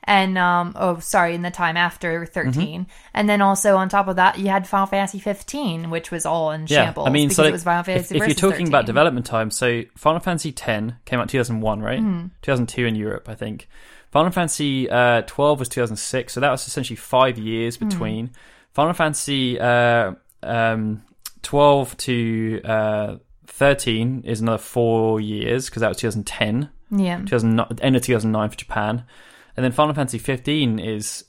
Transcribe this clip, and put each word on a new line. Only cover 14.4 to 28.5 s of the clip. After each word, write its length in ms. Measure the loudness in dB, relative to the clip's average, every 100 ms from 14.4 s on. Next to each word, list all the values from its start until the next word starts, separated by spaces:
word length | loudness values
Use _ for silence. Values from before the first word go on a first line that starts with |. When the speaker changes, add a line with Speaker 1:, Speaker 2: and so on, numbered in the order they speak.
| -2 -2 -2 0 0
Speaker 2:
uh, 320 | 4 4 4 0
twelve 320 | 0 2 2
was 80 | -2
two 140 | -2
thousand 140 | -2 -4
six, 340 | -6 -6 -6
so 80 | -2
that 100 | 0
was 160 | 0 -4
essentially 300 | -6 -6 -8
five 420 | 0 2 2 0
years 380 | -4 -2 -4 -4
Speaker 1:
Mm. 120 | -4
Speaker 2:
between. 400 | -2 -4 -6 -8 -12 -20 -20 _
Final 220 | 0 0
Fantasy, 680 | 2 0 -2 -2 0 0 0
uh, 520 | 2 4 4 4 2 -4 _ _
um, 600 | -4 0 0 0 -4 -6 -12 _ -20 -16
twelve 520 | -2 4 6 4 2 -6
to, 640 | -2 -2 0 -2 -2 -4
uh, 520 | -2 0 2 0 -2 -8 _ -20 -12
thirteen 760 | 2 4 4 0 0 0 -4
is 160 | -4 -2
another 160 | 0 -2
four 640 | -2 0 2 4 2 0
years, 480 | -2 -4 -2 -2 -2
'cause 120 | -2
that 60 | -2
was 100 | 0
two 80 | -4
thousand 180 | -4 -6
ten. 440 | -4 -2 -2 -4 -10 -4
Speaker 1:
Yeah. 280 | 0 0 -2
Speaker 2:
Two 80 | -2
thousand 300 | 2 2 2
nine, 200 | 0 -2
end 140 | 2 2
of 60 |
two 120 | 2
thousand 180 | 0 2
nine 160 | 0
for 80 | -2